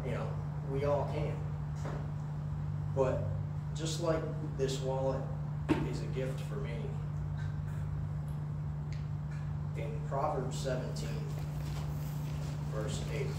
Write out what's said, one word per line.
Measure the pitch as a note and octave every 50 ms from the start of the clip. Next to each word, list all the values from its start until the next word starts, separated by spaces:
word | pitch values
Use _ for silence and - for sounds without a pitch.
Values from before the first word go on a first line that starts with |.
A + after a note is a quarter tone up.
| -
You | -
know, | - - - - - - - - - - - C#3+
we | C#3 C#3 C#3+
all | C#3+ C#3+ C#3 C3 - -
can. | D3+ D3 D3 D3 - - - - - - - - - - - - - - - - - - - - - - - - - - - - - - - -
But | C3+ C3+ - - - - - - - - - - - - - -
just | - D#3+ - - -
like | E3+ E3 D#3+ - - - - - - - - -
this | C3+ C3+ C3+ -
wallet | - C3 C3+ C3+ C3+ C3+ C3+ - - - - - - - - - - - - - - -
is | - -
a | -
gift | - - B2+ C3 C3 - -
for | - - -
me, | - - - - D3 - - - - - - - - - - - - - - - - - - - - - - - - - - - - - - - - - - - - - - - - - - - - - - - - - - - - - - - - - - -
in | D3 D3 - - D3 - -
Proverbs | D3+ C3+ D3 D3+ D#3+ - - - - -
seventeen, | - - - - - - - - - - - - - - - - - - - - - - - - - - - - - - - - - - - - - - - - - - A2
verse | G#2+ G#2+ G#2+ G#2 G#2 G#2 G#2+ A2
eight | G#2+ G2+ - -